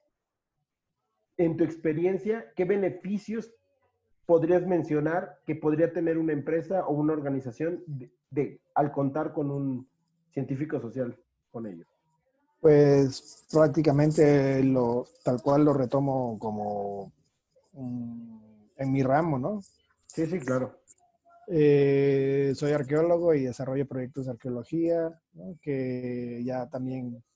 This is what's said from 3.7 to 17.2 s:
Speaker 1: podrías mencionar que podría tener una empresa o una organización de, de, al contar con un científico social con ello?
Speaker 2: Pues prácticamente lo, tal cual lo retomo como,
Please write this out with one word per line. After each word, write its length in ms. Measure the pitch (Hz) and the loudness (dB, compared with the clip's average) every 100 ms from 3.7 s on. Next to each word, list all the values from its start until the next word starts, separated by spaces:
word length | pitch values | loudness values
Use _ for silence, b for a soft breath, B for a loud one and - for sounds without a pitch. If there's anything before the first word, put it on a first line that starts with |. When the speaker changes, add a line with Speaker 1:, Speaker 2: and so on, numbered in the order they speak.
| _ _ _ _ _ - | _ _ _ _ _ 2
Speaker 1:
podrías 400 | 165 160 180 190 | 2 4 2 2
mencionar 720 | 175 - 151 151 175 196 - - | -2 0 -2 0 -2 -6 -12 -8
que 100 | 156 | -4
podría 360 | 156 151 165 | -2 2 0
tener 240 | 165 165 165 | 0 -2 -2
una 140 | 160 | -2
empresa 540 | 147 160 165 156 185 - | -2 -2 -4 -2 -4 -2
o 60 | |
una 180 | 147 151 | -2 0
organización 720 | 151 139 135 127 113 160 180 - | -2 -4 -6 -6 -6 -6 -6 -10
de, 260 | 135 123 _ _ | -14 -14 _ _
de, 300 | 135 131 - _ | -4 -4 -8 _
al 180 | - 143 | -2 -2
contar 400 | 139 139 151 156 | 0 -2 -2 -4
con 180 | 165 143 | -4 -4
un 380 | 139 139 127 - _ _ _ _ | -4 -4 -6 -10 _ _ _ _
científico 500 | - 123 135 151 143 | -8 -6 -6 -6 -6
social 380 | 117 120 120 117 _ _ _ | -8 -6 -8 -8 _ _ _
con 160 | - 110 | -12 -12
ello? 180 | 85 - _ _ _ _ _ _ _ | -14 -18 _ _ _ _ _ _ _
Speaker 2:
Pues 840 | 160 147 143 139 135 - - - _ | 6 8 8 6 4 0 -14 -20 _
prácticamente 1120 | 156 156 156 151 139 156 156 147 143 135 135 | 4 4 4 4 4 4 6 6 6 4 2
lo, 440 | 135 131 120 120 127 _ | 2 4 2 0 -4 _
tal 180 | - 123 | -2 -2
cual 220 | - 143 | 2 4
lo 80 | 151 | 4
retomo 640 | 139 123 139 139 135 123 107 | 2 0 0 0 -2 -4 -4
como, 720 | 113 107 104 104 101 101 98 _ | -6 -6 -4 -4 -6 -8 -12 _